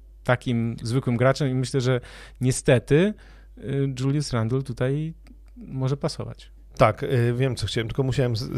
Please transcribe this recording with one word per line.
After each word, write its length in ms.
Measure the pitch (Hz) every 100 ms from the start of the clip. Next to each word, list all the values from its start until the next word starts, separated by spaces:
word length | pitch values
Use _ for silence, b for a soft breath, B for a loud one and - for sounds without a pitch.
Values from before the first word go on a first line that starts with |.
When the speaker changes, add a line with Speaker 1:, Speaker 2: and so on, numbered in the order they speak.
| - -
Speaker 1:
takim 520 | - 127 - 117 117 117
zwykłym 340 | 117 123 127 120
graczem 320 | 123 135 143
i 40 |
myślę, 260 | 131 123 139
że 200 | 123 127 - B B B
niestety, 760 | 127 123 - 123 - 143 196 214 b b b -
y, 360 | - 139 139 127
Julius 320 | 135 147 143
Randle 300 | 120 110 131
tutaj 520 | 135 120 127 143 156 165 - - - -
może 400 | 220 131 131 139
pasować. 540 | 156 - 110 117 - - - -
Speaker 2:
Tak, 260 | 117 104
y, 320 | - 123 120 120
wiem, 180 | 135 117
co 100 | 101
chciałem, 220 | - 110
tylko 140 | -
musiałem 340 | 135 123 123 110
z-, 40 | 131